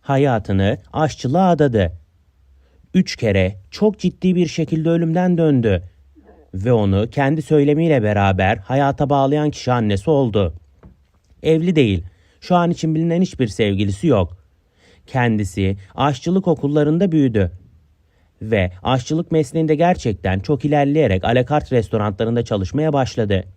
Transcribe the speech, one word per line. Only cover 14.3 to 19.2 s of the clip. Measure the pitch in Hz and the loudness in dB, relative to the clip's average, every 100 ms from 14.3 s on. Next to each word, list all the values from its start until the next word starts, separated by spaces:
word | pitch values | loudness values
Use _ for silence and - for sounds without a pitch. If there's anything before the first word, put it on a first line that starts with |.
| - _ _ _ _ _ _ _ | -6 _ _ _ _ _ _ _
Kendisi | 131 120 110 101 - 95 95 - | -2 0 0 -2 -2 -2 -4 -10
aşçılık | - 135 135 - 185 190 | -4 -2 -2 -2 -2 0
okullarında | 160 143 147 147 160 196 | -2 0 0 0 0 0
büyüdü. | 160 135 107 92 - - _ _ _ _ _ _ _ | 2 2 0 -2 -4 -20 _ _ _ _ _ _ _
Ve | 110 110 95 90 | -4 -2 -2 -4
aşçılık | - 131 127 156 | -2 -2 -2 -4